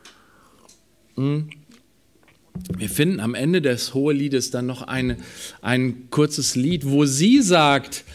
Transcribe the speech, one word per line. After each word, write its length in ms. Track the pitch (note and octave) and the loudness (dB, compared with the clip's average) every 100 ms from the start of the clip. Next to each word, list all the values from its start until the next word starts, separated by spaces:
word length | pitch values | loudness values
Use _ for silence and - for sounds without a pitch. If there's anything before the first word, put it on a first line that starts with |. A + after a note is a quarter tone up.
| - _ _ _ _ _ _ _ _ _ _ - | -20 _ _ _ _ _ _ _ _ _ _ -4
Hm. 340 | C#3 D3 D3+ - _ _ _ _ _ _ _ _ _ - - F#2 | -2 -2 -6 -14 _ _ _ _ _ _ _ _ _ -14 -10 -8
Wir 120 | G#2 | -4
finden 300 | - E3+ F#3 | -2 -2 -2
am 140 | A2+ | -4
Ende 280 | A#2 C#3+ F3+ | -2 0 0
des 340 | C#3 A#2+ - C3+ | 0 -2 -4 -2
Hoheliedes 560 | D3 C#3+ C#3+ C3 - | 0 0 0 -2 -2
dann 160 | B2 B2 | -6 -6
noch 160 | B2+ | -8
eine, 340 | - C3 B2+ A#2+ - - - - | -8 -4 -4 -4 -10 -16 -18 -8
ein 460 | G#2+ B2+ B2+ B2 - | -2 0 0 -4 -4
kurzes 440 | D3 D3+ D3+ C3 B2+ | 0 0 0 -4 0
Lied, 300 | C#3 F3 C3+ | 0 -2 0
wo 200 | C#3+ C#3+ | 2 4
sie 360 | C3+ G3 C#4 | 4 6 6
sagt, 640 | G3 F3 D3 C#3 - - - | 6 6 6 4 0 -14 -16